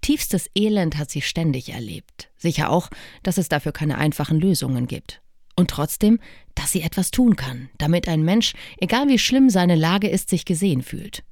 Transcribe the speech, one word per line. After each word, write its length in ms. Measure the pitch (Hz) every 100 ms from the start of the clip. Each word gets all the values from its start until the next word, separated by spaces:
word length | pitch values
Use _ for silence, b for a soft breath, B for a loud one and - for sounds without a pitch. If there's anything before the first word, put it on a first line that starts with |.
Tiefstes 480 | - 294 - 190 - -
Elend 420 | 214 208 170 151
hat 120 | 151
sie 120 | 147
ständig 480 | - - 165 131 -
erlebt. 600 | - 113 - - _ - _
Sicher 340 | - 156 151
auch, 200 | 165 - B B B
dass 140 | - 180
es 100 | 170
dafür 240 | 151 151
keine 260 | - 151 -
einfachen 420 | - - 147 160
Lösungen 480 | 185 175 - 127 123
gibt. 340 | - - - _ _ - -
Und 140 | 180
trotzdem, 500 | - - - 208 226 B B B -
dass 160 | 143
sie 100 | 185
etwas 300 | 156 - 185
tun 240 | - 247 196
kann, 340 | 131 123 131 -
damit 320 | 147 175 170
ein 140 | 156
Mensch, 300 | 156 208 226 B B B
egal 300 | 180 233 285
wie 120 | 247
schlimm 300 | - 254 269
seine 260 | 190 175 170
Lage 340 | 160 190 202
ist, 200 | 190 -
sich 160 | 180 -
gesehen 360 | 170 196 135
fühlt. 420 | 127 - 208 - -